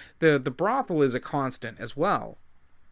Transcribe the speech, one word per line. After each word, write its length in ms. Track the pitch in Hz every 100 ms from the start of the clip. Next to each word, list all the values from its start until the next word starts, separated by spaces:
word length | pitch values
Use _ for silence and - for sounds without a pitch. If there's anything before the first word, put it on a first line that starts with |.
| - _
the, 180 | 160 143
the 140 | 131
brothel 500 | 123 190 269 240 160
is 140 | 139 123
a 40 |
constant 600 | - 147 135 - 113 107
as 180 | 117 135
well. 400 | 185 170 113 - - - - - -